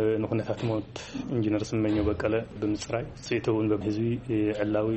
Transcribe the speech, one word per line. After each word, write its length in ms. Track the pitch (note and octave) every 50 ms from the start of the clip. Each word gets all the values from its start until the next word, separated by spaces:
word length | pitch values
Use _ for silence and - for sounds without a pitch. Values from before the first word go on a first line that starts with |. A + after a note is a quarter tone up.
| A2 A2 A2 A2
ንኹነታት 420 | G#2+ G#2 A#2 A2 G#2 - G#2 - -
ሞት 300 | A#2 A2 G#2+ G#2 - - - - - - C4 - -
ኢንጂነር 340 | C3+ A#2+ G#2+ G#2+ G#2+ G#2 G#2
ስመኘው 400 | - B2 A2+ G#2+ G#2+ G#2 G#2+ G2+
በቀለ 300 | G#2 G#2+ - - G#2+ A2 A2+ A#2 - -
ብምጽራይ 500 | G#2 G#2+ G#2 G#2 G#2 - - A#2 A#2 - - - -
ስኢቱ 280 | - - B2 A2+ - B2
እውን 180 | A2 A2 A2 G#2+
በህዝቢ፣ 380 | G#2+ G2+ G2+ G#2+ G#2 G#2+ A2+ A#2 A#2+ A#2+ -
እ፣ 140 | - A2+ G#2+ G#2+ G#2+ G#2+ G#2
ዕላዊ 320 | G#2 G#2+ G#2+ G#2+ G#2+ A2 A2+